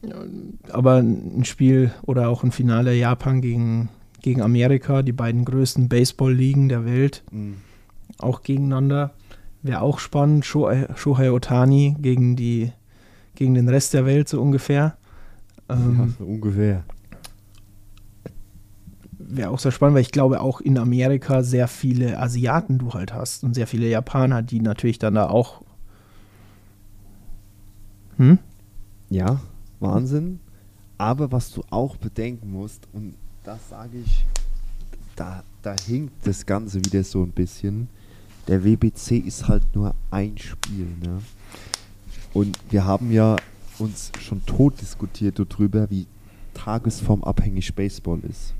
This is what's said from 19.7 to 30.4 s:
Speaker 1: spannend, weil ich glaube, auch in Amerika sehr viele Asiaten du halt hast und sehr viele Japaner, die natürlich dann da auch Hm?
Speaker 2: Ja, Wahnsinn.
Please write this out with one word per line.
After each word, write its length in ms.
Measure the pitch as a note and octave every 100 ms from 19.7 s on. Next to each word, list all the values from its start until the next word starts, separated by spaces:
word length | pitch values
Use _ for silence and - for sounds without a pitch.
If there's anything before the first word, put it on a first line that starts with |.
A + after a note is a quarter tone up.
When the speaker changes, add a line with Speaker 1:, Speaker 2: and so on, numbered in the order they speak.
Speaker 1:
spannend, 220 | B2+ C#3+
weil 80 | C#3+
ich 80 | A#2+
glaube, 300 | - C3 C3
auch 200 | C3+ B2+
in 180 | - C3+
Amerika 680 | A#2 B2 B2+ C#3 - C3
sehr 240 | B2 B2+ A#2+
viele 500 | - C3+ B2 B2 -
Asiaten 600 | B2+ B2 A#2+ D3+ - C3
du 140 | B2
halt 200 | G2+ G2
hast 300 | A2+ - -
und 100 | B2+
sehr 140 | A#2+ A2+
viele 200 | A#2+ A#2
Japaner, 540 | A2+ - C#3 C3 B2+
die 180 | A#2 A#2+
natürlich 380 | A2 G#2 A#2+ A2+
dann 160 | A2
da 140 | G#2+ F#2+
auch 340 | G#2+ B2 - - - - - _ - - - - - - - - - - - - - - - - - - - - -
Hm? 240 | C3 F3+ - - - - - - -
Speaker 2:
Ja, 300 | F#2 F#2 C3+ - - - -
Wahnsinn. 640 | G2+ G2+ B2+ C#3+ E3+ F3+